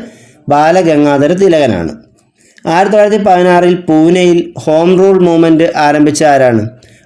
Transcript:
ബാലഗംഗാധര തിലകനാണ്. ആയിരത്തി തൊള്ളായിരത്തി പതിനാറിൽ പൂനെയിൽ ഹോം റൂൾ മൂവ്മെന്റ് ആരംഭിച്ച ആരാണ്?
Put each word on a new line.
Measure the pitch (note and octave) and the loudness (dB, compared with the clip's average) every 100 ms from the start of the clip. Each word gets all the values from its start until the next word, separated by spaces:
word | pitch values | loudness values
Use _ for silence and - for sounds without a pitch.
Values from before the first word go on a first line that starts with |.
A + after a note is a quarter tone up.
| - - - _ - | -10 -20 -20 _ -4
ബാലഗംഗാധര | C#3+ D#3 F#3 E3+ D3 D3 C#3 D3 | 0 2 0 0 0 0 0 0
തിലകനാണ്. | F3+ G3 E3+ D#3 F#2 D#2+ - - _ _ _ _ _ - | 0 0 2 0 -2 -6 -12 -20 _ _ _ _ _ -4
ആയിരത്തി | E3+ G3 G#3 | -2 0 0
തൊള്ളായിരത്തി | G#3 G#3 | 0 0
പതിനാറിൽ | G3+ F3+ F3+ F3 F3 | 0 0 2 2 0
പൂനെയിൽ | F3+ F3 D#3 D#3+ F3+ F3+ E3+ - - | -2 -2 0 2 2 0 0 -4 -8
ഹോം | - D#3 E3+ F#3 | -4 0 0 2
റൂൾ | F#3+ F#3+ | 2 2
മൂവ്മെന്റ് | F3 E3 E3 D#3 E3 D#3 | 2 2 2 2 0 -2
ആരംഭിച്ച | D3 D3+ D3+ C#3+ | 0 0 0 0
ആരാണ്? | D3+ C#3 B2+ A2+ G#2+ - - _ | 0 2 0 -2 -4 -12 -20 _